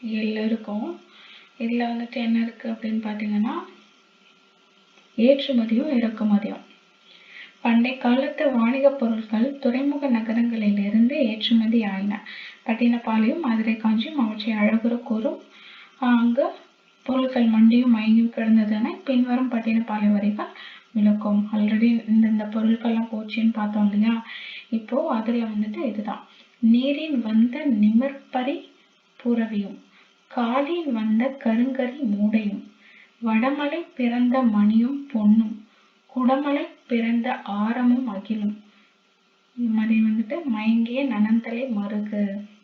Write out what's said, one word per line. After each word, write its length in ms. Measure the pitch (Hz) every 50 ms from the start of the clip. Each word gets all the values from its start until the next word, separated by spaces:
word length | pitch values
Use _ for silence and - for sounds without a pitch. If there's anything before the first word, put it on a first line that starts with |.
| 247
இயல்ல 420 | 220 220 214 220 214 214 220 220
இருக்கும். 560 | 226 233 220 - - 208 214 247 330 349 - - _ - - - - - - - _ _ _
இதுல 240 | 233 233 233 240 240
வந்துட்டு 280 | 233 233 233 233 233 -
என்ன 240 | 247 233 226 226 226
இருக்கு 340 | 226 233 - - - 233 226
அப்படின்னு 280 | - - 220 220 220 220 214
பாத்தீங்கன்னா, 440 | 214 208 214 208 208 208 214 247 302 339 - - - - - _ _ _ _ _ _ _ _ _ _ _ _ _ _ _ _ _ _ _ _ _ _ _ _ _ _
ஏற்றுமதியும் 840 | - 220 254 285 285 - - 269 240 220 220 226 226 294 311 285 240
இறக்குமதியும். 680 | 226 220 214 - 214 214 202 202 - 190 196 - - - - _ _ _ _ _ _ - - - - - - - - - - _
பண்டை 380 | - 240 226 233 233 254 269 -
காலத்து 520 | - 240 247 262 277 294 - - 311 285
வாணிகப் 480 | 254 233 226 233 262 269 269 277 277 -
பொருட்கள் 600 | 240 226 226 220 - - 220 214 226 277 285 -
துறைமுக 500 | - 247 240 262 277 285 285 285 285 277
நகரங்களிலிருந்து 1000 | 240 226 220 226 220 233 233 240 233 220 208 208 202 202 202 202 214 220 233 240 285
ஏற்றுமதி 720 | 311 277 220 226 220 - - 240 226 220 220 226 233 220
ஆயின. 420 | 196 190 190 196 202 202 208 - - - - - - - - _
பட்டினப்பாலையும் 760 | - 233 - 240 240 240 233 - - 220 220 220 220 302 339
மதுரை 360 | 330 254 226 220 220 233 220
காஞ்சியும் 420 | - - 220 220 220 254 302 320 294
அவற்றை 360 | 233 214 214 214 - 233 220
அழகுற 440 | 214 208 214 220 226 - 233 233 240
கூறும். 440 | - - 220 220 226 294 330 - - _ _ - - - - - - - _ _
ஆஹ், 160 | 269 247 240 233
அங்கு 320 | 233 240 240 254 311 359 - - - _ _ _ _ _ _ _ _
பொருட்கள் 460 | - 254 269 262 254 - 247 240 226
மண்டியும் 480 | 220 220 220 226 233 240 254 254 233
மயங்கியும் 360 | 220 214 220 220 226 233 233 -
கிடந்ததென 560 | - 226 220 220 220 214 208 214 214 226 294 381 - -
பின்வரும் 460 | - 262 247 247 247 247 247 262 247
பட்டினப்பாலை 640 | 233 226 - 226 226 226 233 - 214 208 208 208 208
வரிகள் 340 | 202 202 208 208 208 349 - - - - - - - _ _ _
விளக்கும். 560 | 226 208 208 208 208 - 208 208 208 208 - -
already 520 | 214 208 214 220 214 226 240 233 226 -
இந்தந்த 400 | - 214 220 220 220 220 214 214
பொருட்கள்லாம் 640 | 214 214 226 220 220 226 226 - 233 226 226 226 - -
போச்சுன்னு 400 | 214 214 214 220 233 220 226 226
பார்த்தோம் 400 | 220 208 208 214 214 208 202 202
இல்லையா? 340 | 208 214 226 226 226 220 - - - - - - - - _
இப்போ 460 | - 226 - - 240 269 330 330 269
அதுல 280 | 220 214 233 240 240 226
வந்துட்டு 420 | 220 214 208 214 - - 339 330
இதுதான். 400 | 247 208 - 208 214 - - - _ _ - - _ _ _
"நீரின் 640 | 240 226 233 240 262 277 294 311 311 320 294 240 220
வந்த 420 | 220 220 226 233 247 240 294 311
நிமிர்பரி 1040 | 294 233 208 208 214 220 226 262 277 277 - - _ - 254 247 254 330 - - - _ _ _ _ _ _ _ _ _
புரவியும், 680 | _ - 240 240 226 226 214 220 202 202 190 190 - - _ _ - - _ _ _ _ _
காலின் 640 | - 254 240 233 240 269 285 285 339 349 339 294 240
வந்த 440 | 220 214 220 214 220 240 269 269 - -
கருங்கரி 540 | 233 226 226 247 269 254 - 254 240 - -
மூடையும், 720 | 285 220 202 202 208 214 214 220 208 202 - - - - - _ _ - - - - _ _ _
வடமலை 640 | 233 226 220 220 226 269 285 285 294 285 302 339 339 - _
பிறந்த 480 | - 247 240 233 247 247 247 240 262 262
மணியும் 640 | 233 208 208 208 208 220 226 233 254 285 285 - - -
பொன்னும், 540 | 220 214 208 214 226 226 - - - - _ _ _ _ _ _ _ _ _ -
குடமலை 500 | 254 254 240 269 277 294 294 285 285 320 339 - _ _
பிறந்த 540 | _ 247 233 226 226 233 233 226 247 - - -
ஆரமும் 640 | - 202 208 208 220 240 254 247 247 247 262 269
அகிலும்." 560 | 226 196 190 - - 226 214 208 208 - - - _ _ _ _ _ _ _ _ _ _ _ _ _ _ _ _ _ _ 247
இந்த 160 | 240 233 220
மாதிரி 260 | 220 214 220 226 220
வந்துட்டு, 420 | 220 220 214 220 226 - 285 339 339
"மயங்கிய 600 | 277 220 214 214 220 226 233 226 233 240 262 285
நனந்தலை 640 | 262 220 208 208 220 226 233 233 233 233 233 262 262
மருகு." 800 | 226 202 202 202 214 208 208 208 - 208 208 196 196 208 - - - _